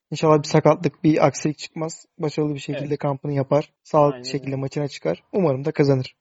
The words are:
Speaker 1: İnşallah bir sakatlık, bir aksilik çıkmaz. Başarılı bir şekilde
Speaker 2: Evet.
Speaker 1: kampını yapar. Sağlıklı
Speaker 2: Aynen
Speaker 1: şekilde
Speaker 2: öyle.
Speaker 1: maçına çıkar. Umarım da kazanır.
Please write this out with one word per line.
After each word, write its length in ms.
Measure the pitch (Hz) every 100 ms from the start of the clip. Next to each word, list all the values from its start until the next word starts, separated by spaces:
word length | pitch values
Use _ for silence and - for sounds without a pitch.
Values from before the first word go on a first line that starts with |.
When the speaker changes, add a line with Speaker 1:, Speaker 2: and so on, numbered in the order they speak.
| _
Speaker 1:
İnşallah 260 | 151 160 151
bir 100 | 143
sakatlık, 560 | 160 147 156 170 -
bir 220 | 156 156 147
aksilik 300 | - 156 147
çıkmaz. 480 | - - 160 - _ -
Başarılı 340 | 156 - 151
bir 60 | 143
şekilde 280 | - 143 143
Speaker 2:
Evet. 120 | 147
Speaker 1:
kampını 340 | 143 139 147
yapar. 400 | 143 131 147 156 _
Sağlıklı 320 | - 156 147 131
Speaker 2:
Aynen 80 |
Speaker 1:
şekilde 260 | 123 147 131
Speaker 2:
öyle. 120 | 135
Speaker 1:
maçına 260 | 135 - 143
çıkar. 360 | - 156 165 _
Umarım 320 | 226 170 131 143
da 60 |
kazanır. 440 | 151 143 135 127 _